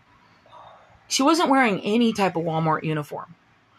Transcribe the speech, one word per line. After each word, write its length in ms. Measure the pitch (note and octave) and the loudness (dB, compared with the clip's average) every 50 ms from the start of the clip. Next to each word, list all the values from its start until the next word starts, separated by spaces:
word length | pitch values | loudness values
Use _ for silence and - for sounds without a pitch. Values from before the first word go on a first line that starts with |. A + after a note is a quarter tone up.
| _ _ _ _ _ _ _ _ _ - - - - - - - - _ _ _ _ _ | _ _ _ _ _ _ _ _ _ -20 -20 -20 -20 -20 -20 -20 -20 _ _ _ _ _
She 140 | - - C4 | -4 0 2
wasn't 280 | D4 E4 D#4 F4+ D4+ | 2 2 2 2 2
wearing 300 | C4+ C4+ C4 A#3 G3 - | 2 2 4 2 0 -2
any 320 | - - G#3 A#3 A#3+ A3+ A3 | -2 -2 0 2 2 2 2
type 240 | G#3 G3 F#3 F3 | 0 0 0 0
of 80 | F3 E3 | -2 -4
Walmart 400 | E3+ D#3+ D#3+ E3 D#3+ D3+ - - | -2 -2 0 0 0 0 -2 -2
uniform. 500 | D#3 D#3 D#3 D3 - - F#3 - - E3+ _ _ _ _ _ _ _ _ | -4 -4 -4 -6 -8 -12 -14 -14 -16 -20 _ _ _ _ _ _ _ _